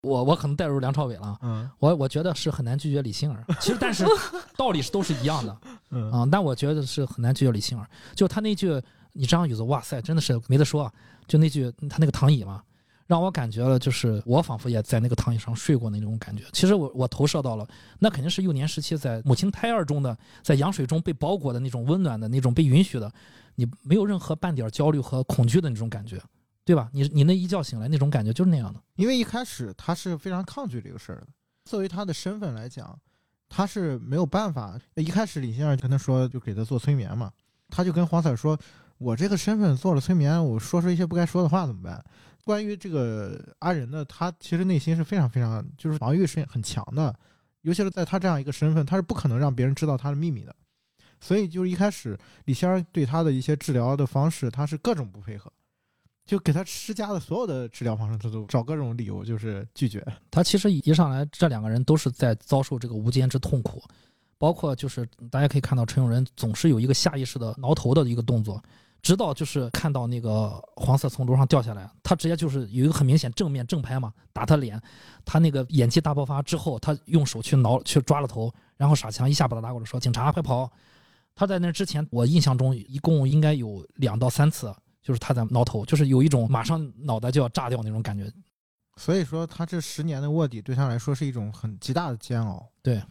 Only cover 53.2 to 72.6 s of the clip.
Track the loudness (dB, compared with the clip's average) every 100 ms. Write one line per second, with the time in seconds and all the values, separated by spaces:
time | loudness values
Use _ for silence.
53.2 | 2 2 0 -2 0 0 2 0 0 2
54.2 | 0 0 -4 -4 -4 -2 -2 -2 -6 -12
55.2 | -14 -14 -18 _ _ _ _ _ _ _
56.2 | -4 0 2 0 -2 -10 -8 -6 -4 -6
57.2 | -4 -4 -2 -4 -8 -4 -2 -2 -2 -4
58.2 | -6 -8 -2 -2 0 -4 -4 -4 -6 -8
59.2 | -6 -6 -6 -8 -10 -4 -4 -4 -10 -14
60.2 | _ 0 2 2 2 2 4 4 4 0
61.2 | -4 0 0 0 0 0 2 2 2 0
62.2 | 0 0 0 0 0 -6 -6 -2 0 2
63.2 | 2 0 0 -2 -2 -10 -18 _ _ _
64.2 | _ _ 0 0 -4 -4 -6 -6 -10 _
65.2 | -6 2 4 4 2 0 2 2 4 2
66.2 | 0 -2 -4 2 4 4 4 2 2 -2
67.2 | -6 -6 -6 -4 0 2 4 4 4 0
68.2 | 2 0 0 -6 -12 _ _ _ 2 2
69.2 | 2 -2 -4 -2 -4 -2 -2 -2 -2 -4
70.2 | 0 0 0 -6 -16 -4 2 2 2 -2
71.2 | 2 4 4 4 2 -8 -14 _ -2 0
72.2 | 0 -2 -2 -4